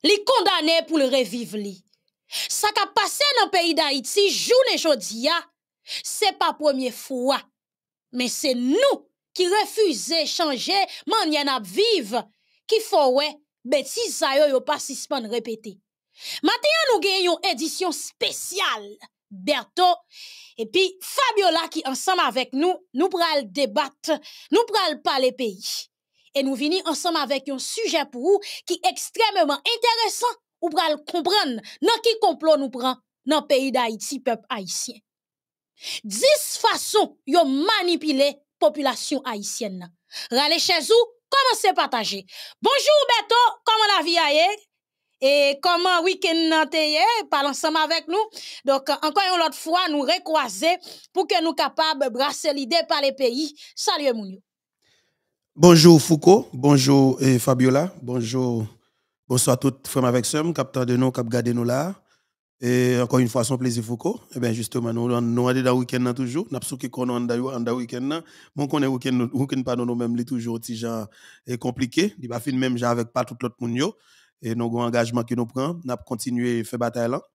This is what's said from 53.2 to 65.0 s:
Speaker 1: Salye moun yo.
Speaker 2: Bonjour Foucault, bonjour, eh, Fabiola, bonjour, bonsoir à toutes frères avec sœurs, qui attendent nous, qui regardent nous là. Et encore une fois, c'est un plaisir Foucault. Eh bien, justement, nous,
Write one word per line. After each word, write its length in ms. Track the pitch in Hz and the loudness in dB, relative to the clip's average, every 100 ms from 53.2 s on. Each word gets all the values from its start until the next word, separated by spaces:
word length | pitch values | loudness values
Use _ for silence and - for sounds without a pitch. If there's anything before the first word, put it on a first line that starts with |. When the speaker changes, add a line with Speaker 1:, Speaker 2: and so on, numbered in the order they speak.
| 254 240 302 - - - | -2 -2 -6 -10 -20 -6
Speaker 1:
Salye 360 | - 339 285 226 | -2 0 0 -2
moun 200 | 196 190 | -8 -16
yo. 100 | _ _ _ _ _ _ _ _ _ _ _ - | _ _ _ _ _ _ _ _ _ _ _ 6
Speaker 2:
Bonjour 440 | 175 170 170 160 | 8 10 10 10
Foucault, 460 | - 156 170 196 - | 6 4 6 6 4
bonjour, 640 | 127 143 143 131 139 135 127 | 0 4 4 6 6 6 4
eh, 160 | 135 127 | 2 2
Fabiola, 520 | 139 127 131 131 180 - | 2 2 4 2 0 -8
bonjour, 640 | 123 123 113 131 127 117 110 _ _ _ _ _ _ | -8 -6 -4 -2 -2 -2 -6 _ _ _ _ _ _
bonsoir 280 | 127 - | 0 2
à 20 | 123 | 2
toutes 320 | 135 - - | 0 -2 -4
frères 160 | 135 | 0
avec 220 | 127 123 110 | 2 0 0
sœurs, 180 | 151 165 | -2 -2
qui 80 | 151 | -2
attendent 300 | - 131 123 | -4 -4 0
nous, 200 | 123 131 | 2 0
qui 100 | 123 | 0
regardent 280 | 113 120 117 | -4 -2 -2
nous 160 | 120 | -2
là. 300 | 120 127 165 196 _ _ _ _ _ _ | -2 -2 -4 -8 _ _ _ _ _ _
Et 380 | 123 123 123 123 | -2 2 2 2
encore 200 | 120 127 | 2 2
une 80 | 120 | 2
fois, 140 | 127 | 0
c'est 120 | 113 | -2
un 20 | 127 | -2
plaisir 260 | 127 117 | -2 -4
Foucault. 380 | 110 120 170 233 _ | -6 -6 -6 -6 _
Eh 60 | 127 | -6
bien, 120 | 117 | -4
justement, 400 | 113 110 123 117 | -4 -6 -6 -4
nous, 160 | 117 | -4